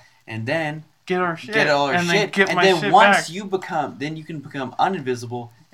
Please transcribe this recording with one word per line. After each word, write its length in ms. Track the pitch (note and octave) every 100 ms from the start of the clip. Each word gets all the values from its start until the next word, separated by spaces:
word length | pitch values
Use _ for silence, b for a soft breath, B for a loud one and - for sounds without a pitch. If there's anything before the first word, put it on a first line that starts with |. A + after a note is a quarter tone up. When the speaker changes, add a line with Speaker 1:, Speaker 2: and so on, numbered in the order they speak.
| b b -
Speaker 1:
and 220 | A2 A2+
then 380 | D#3+ D#3 D#3 D#3 _ -
Speaker 2:
Get 160 | F3+
our 160 | F3+ E3
shit, 160 | B3
Speaker 1:
get 140 | G#3+ F3
all 180 | C#3+ C#3+
our 60 |
Speaker 2:
and 160 | F3 F3
then 60 | F#3+
Speaker 1:
shit, 160 | G3+
Speaker 2:
get 160 | - G3
Speaker 1:
and 60 | F3+
Speaker 2:
my 80 |
Speaker 1:
then 180 | F#3+ F3+
Speaker 2:
shit 100 | -
Speaker 1:
once 260 | F#3 G3+ F#3 D#3
Speaker 2:
back. 20 |
Speaker 1:
you 160 | F3 G3
become, 520 | F#3 - E3+ C3+ A#2+
then 180 | C#3+ D#3
you 60 |
can 160 | D3+ D#3+
become 340 | - C#3 B2+ -
uninvisible, 720 | F3 F#3 B2+ B2 A#2 A#2+ A#2 b _